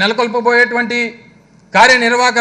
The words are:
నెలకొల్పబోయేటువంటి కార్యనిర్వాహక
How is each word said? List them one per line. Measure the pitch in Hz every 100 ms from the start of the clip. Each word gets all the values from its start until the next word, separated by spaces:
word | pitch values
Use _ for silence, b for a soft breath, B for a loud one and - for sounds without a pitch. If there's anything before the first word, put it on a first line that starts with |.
నెలకొల్పబోయేటువంటి | 202 226 240 240 233 240 247 240 226 240 233 - - _ _ _ _ 190
కార్యనిర్వాహక | 247 247 233 247 247 233